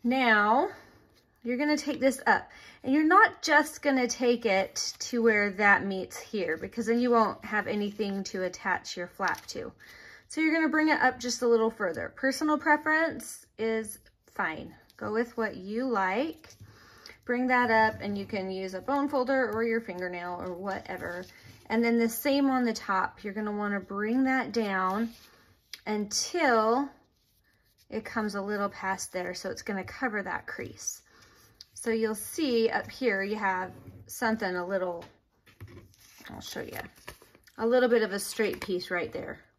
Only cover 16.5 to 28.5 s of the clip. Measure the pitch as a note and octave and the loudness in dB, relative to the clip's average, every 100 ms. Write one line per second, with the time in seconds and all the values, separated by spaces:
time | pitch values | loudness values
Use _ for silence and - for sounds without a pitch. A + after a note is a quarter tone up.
16.5 | - - - - - - - - B3 B3+ | -20 -20 -20 -20 -20 -20 -16 -4 -2 2
17.5 | B3 A#3+ A3 A3 G#3+ G#3 G3+ G3 G#3 F#3+ | 4 6 6 4 2 -6 -6 -4 -4 -4
18.5 | F#3+ F#3+ F#3 F#3 C#4 C#4 C#4+ B3 C4+ A#3 | -6 -6 -6 -2 0 0 0 2 2 2
19.5 | G#3+ A#3 A3+ A3+ F3+ F#3 F3+ F3 F3+ F3+ | 0 0 0 -2 -6 -6 -6 -8 -8 -8
20.5 | F3 G3 G3 - F#3 F3 F3 F#3 - - | -6 -6 -6 -8 -8 -8 -8 -12 -18 -20
21.5 | - - A3+ A#3 A#3 A#3 - D4 C#4 C#4 | -20 -2 2 4 4 2 0 2 4 4
22.5 | C4 A#3+ A3 - F#3+ F#3 - G#3 G3 G#3+ | 4 0 -2 -2 0 0 -6 -8 -6 -4
23.5 | G#3 G#3 G3+ G3 G3 G#3+ B3+ C4 C4 A3+ | -2 -2 -4 -4 -4 0 2 2 2 0
24.5 | A3 G#3+ F#3+ F#3 G3+ A#3 - - _ _ | -2 0 0 0 0 -4 -6 -20 _ _
25.5 | _ _ - - G#3+ G#3 - - F4 D4 | _ _ -14 -6 -4 -2 -4 -4 0 4
26.5 | A3+ A3 B3 C#4+ - _ _ _ _ _ | 4 4 2 0 -10 _ _ _ _ _
27.5 | _ _ _ _ A3 A3 A#3 G#3+ G3+ G3 | _ _ _ _ -10 -6 -4 -4 -4 -4